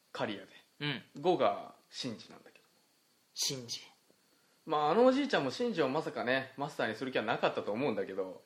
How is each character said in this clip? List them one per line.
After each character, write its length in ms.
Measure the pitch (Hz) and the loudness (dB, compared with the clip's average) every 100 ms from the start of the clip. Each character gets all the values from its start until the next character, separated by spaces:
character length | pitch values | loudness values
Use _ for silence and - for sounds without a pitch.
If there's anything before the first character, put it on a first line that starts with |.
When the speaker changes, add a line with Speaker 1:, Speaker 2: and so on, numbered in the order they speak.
| _ | _
Speaker 1:
刈 220 | - 117 | -6 -6
谷 40 | 101 | -6
で。 80 | 95 - _ - | -12 -20 _ -8
Speaker 2:
う 60 | 147 | -6
ん。 160 | 120 - - | -6 -8 -4
Speaker 1:
五 160 | 170 151 | 0 4
が 360 | 110 101 - - _ | 4 2 -6 -18 _
真 260 | - 127 104 | -8 -8 -8
治 140 | - | -14
な 60 | - | -20
ん 60 | |
だ 60 | - | -20
け 60 | - | -20
ど。 60 | _ _ _ _ _ _ _ | _ _ _ _ _ _ _
Speaker 2:
真 320 | - - 135 120 | -4 -4 -4 -8
治。 140 | - - _ _ _ _ _ _ _ | -12 -14 _ _ _ _ _ _ _
Speaker 1:
ま 140 | - 151 | -4 0
あ、 120 | 151 | 4
あ 40 | |
の 120 | 202 254 | 6 6
お 40 | |
じ 140 | 262 | 6
い 40 | 277 | 2
ち 80 | 185 | 2
ゃ 40 | |
ん 40 | |
も 60 | 135 | 2
真 240 | - 240 | -2 -2
治 80 | 170 | 2
を 60 | 131 | 2
ま 140 | 147 | 0
さ 100 | 156 | -2
か 100 | 117 | -2
ね、 300 | 113 131 120 - | 0 0 0 -6
マ 140 | 151 | -6
ス 60 | - | -2
タ 80 | |
ー 60 | 117 | -2
に 40 | |
す 100 | 104 | -2
る 60 | 131 | -2
気 80 | 131 | -2
は 60 | |
な 120 | 110 135 | 0 2
か 100 | 156 | 0
っ 60 | |
た 80 | 127 | 0
と 100 | 98 | -2
思 160 | 110 139 | 0 0
う 40 | |
ん 40 | 101 | 0
だ 100 | 95 | -2
け 60 | |
ど。 300 | 95 92 87 | -4 -4 -6